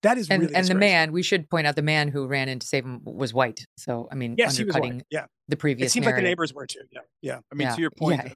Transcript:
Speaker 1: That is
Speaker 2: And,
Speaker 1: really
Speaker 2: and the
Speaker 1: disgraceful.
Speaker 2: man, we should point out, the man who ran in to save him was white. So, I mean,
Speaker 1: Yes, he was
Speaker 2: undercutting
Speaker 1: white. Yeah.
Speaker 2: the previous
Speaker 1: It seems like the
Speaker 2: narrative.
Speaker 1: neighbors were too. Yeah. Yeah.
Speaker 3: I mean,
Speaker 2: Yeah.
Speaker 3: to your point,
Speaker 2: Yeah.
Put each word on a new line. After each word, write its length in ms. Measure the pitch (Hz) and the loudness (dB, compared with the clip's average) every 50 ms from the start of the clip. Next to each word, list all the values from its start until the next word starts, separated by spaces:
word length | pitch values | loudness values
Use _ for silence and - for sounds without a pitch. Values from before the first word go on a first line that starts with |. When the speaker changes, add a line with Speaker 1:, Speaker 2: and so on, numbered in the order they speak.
| - | 4
Speaker 1:
That 140 | 208 247 | 4 4
is 120 | 254 214 156 | 4 2 0
Speaker 2:
And, 120 | 190 185 170 | 2 2 2
Speaker 1:
really 100 | - - | 2 2
Speaker 2:
and 100 | 180 185 | 2 2
the 80 | 185 185 | 4 4
Speaker 1:
disgraceful. 60 | 185 | 4
Speaker 2:
man, 320 | 202 208 185 170 160 156 | 4 6 6 6 4 4
we 120 | 151 175 180 | 2 -2 0
should 260 | - 202 185 151 _ | 2 0 0 0 _
point 160 | - 165 151 | -2 2 2
out, 100 | 147 143 | 2 2
the 60 | 156 | 2
man 280 | 147 151 156 151 147 147 | 2 2 2 2 2 0
who 180 | 139 143 139 | -2 -4 -4
ran 200 | 127 139 139 135 131 | -2 -2 -2 -2 -2
in 100 | 131 123 | -4 -8
to 80 | - | -6
save 160 | - - 139 120 | -2 -2 -2 -2
him 160 | 131 123 120 - | -4 -10 -10 -12
was 280 | - - 104 139 117 110 | -12 -6 -4 -6 -2 2
white. 320 | 127 131 120 110 - - _ _ | 2 2 2 0 -10 -16 _ _
So, 300 | - - - 123 117 117 - | -16 -8 -6 -6 -6 -6 -8
I 40 | - | -6
mean, 200 | 135 123 117 117 | -6 -6 -4 0
Speaker 1:
Yes, 200 | - 233 - 131 | 2 2 2 2
he 80 | - - | 0 0
was 100 | 202 165 | 0 0
Speaker 2:
undercutting 220 | 135 139 123 123 123 | 0 0 0 -4 -10
Speaker 1:
white. 80 | - _ | -12 _
Yeah. 160 | 151 156 - - _ _ _ | -8 -8 -8 -8 _ _ _
Speaker 2:
the 100 | - 147 | -6 -6
previous 340 | - - 151 139 120 131 127 | 0 0 0 0 0 0 0
Speaker 1:
It 20 | - | 0
seems 120 | 247 226 | 2 2
like 100 | 226 214 | 2 2
the 60 | 208 | 2
Speaker 2:
narrative. 80 | 190 180 | 2 0
Speaker 1:
neighbors 220 | 180 175 165 151 123 | 0 0 -2 -4 -4
were 140 | 143 131 | -10 -12
too. 140 | - - - - _ | -12 -14 -16 -16 _
Yeah. 100 | _ 127 - _ _ _ | _ -20 -20 _ _ _
Yeah. 180 | - 131 127 127 _ _ | -10 -10 -10 -10 _ _
Speaker 3:
I 40 | 139 | -6
mean, 120 | 143 147 127 | -4 -2 -2
Speaker 2:
Yeah. 60 | 120 | 0
Speaker 3:
to 60 | 147 | 0
your 100 | 165 151 | -2 -4
point, 300 | - - 156 160 170 131 127 | -2 -2 0 2 2 0 -2
Speaker 2:
Yeah. 100 | 131 - | -8 -14